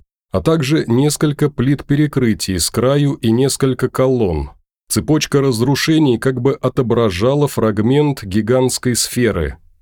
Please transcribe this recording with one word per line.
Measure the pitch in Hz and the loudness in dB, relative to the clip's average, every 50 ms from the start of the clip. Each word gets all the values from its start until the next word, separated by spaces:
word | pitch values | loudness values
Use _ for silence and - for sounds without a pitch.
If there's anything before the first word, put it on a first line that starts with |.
| _ _ _ _ _ _ - 95 | _ _ _ _ _ _ -6 -2
а | |
также | 87 160 160 165 139 127 160 156 - | 0 0 0 0 0 0 0 0 0
несколько | - 117 123 143 151 147 - - 151 143 - 151 143 | 0 0 2 2 0 0 0 -2 -2 0 0 -2 -2
плит | - - 120 135 147 123 - | 0 0 0 0 0 -2 -2
перекрытий | - 143 143 151 147 - - 127 117 107 85 - - 95 90 | 0 0 0 0 0 0 0 0 0 0 0 -2 -4 -2 -2
с | - - | -4 -2
краю | - - 113 131 139 147 147 139 143 | -2 0 2 2 2 2 2 0 0
и | - - 113 | 0 0 0
несколько | 113 120 135 135 - - - 135 131 - - 123 | 2 2 2 0 0 0 0 -2 0 -2 -4 -4
колонн. | - - 131 131 131 123 113 92 82 76 69 69 - _ _ _ _ _ _ - | -2 0 0 0 2 0 0 0 -2 -2 -4 -8 -12 _ _ _ _ _ _ -6
Цепочка | - 110 - 110 156 151 151 - - 143 | -4 -2 0 0 0 0 0 0 0 0
разрушений | 135 139 123 107 120 139 139 127 - - 160 156 156 139 117 113 | 0 0 0 0 0 0 0 0 0 0 2 2 4 2 2 2
как | - 135 135 123 | 0 -2 -2 0
бы | 120 135 131 | 0 -2 -2
отображала | - - 127 - - 131 110 117 113 113 107 90 87 104 127 139 147 147 139 | -2 -2 -2 -2 -2 -2 0 0 2 0 0 0 0 0 0 2 2 0 0
фрагмент | - - 113 110 104 98 104 117 135 147 147 147 139 - - | 0 0 0 0 0 0 0 2 2 2 2 2 0 -4 -6
гигантской | 98 92 110 110 107 127 131 131 127 - - - 127 120 | -4 -2 -2 0 2 2 2 2 0 -2 -2 -4 -2 -2
сферы. | - - - - 127 123 110 92 90 78 69 67 - _ - _ _ | -2 -2 -4 -2 0 0 0 0 0 -2 -4 -6 -10 _ -20 _ _